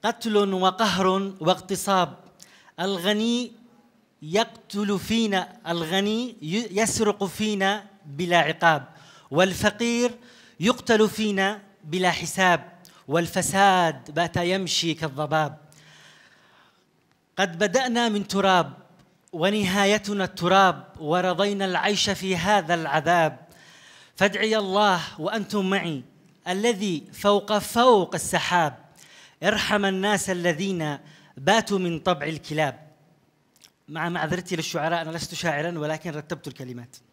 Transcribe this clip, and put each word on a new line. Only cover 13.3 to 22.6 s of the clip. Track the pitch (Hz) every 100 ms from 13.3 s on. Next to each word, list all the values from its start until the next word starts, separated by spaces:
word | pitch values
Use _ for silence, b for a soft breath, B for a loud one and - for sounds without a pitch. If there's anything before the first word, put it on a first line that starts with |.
| 190 - 196 196 185 170 143 120
بات | 151 170 180
يمشي | 175 190 180 - 165
كالضباب. | 151 160 135 151 156 147 - - b b b b b b b b b b b b _ _ _ _ -
قد | 190 165
بدأنا | 208 233 254 233 233
من | 208 202
تراب | 196 196 185 147 135 - _ _ _ _
ونهايتنا | 165 180 214 190 196 196 214 202 202
التراب، | 185 - 175 190 190 147 - -
ورضينا | 151 175 180 170 202 202
العيش | 196 180 196 208 -
في | 190 190 180
هذا | 180 208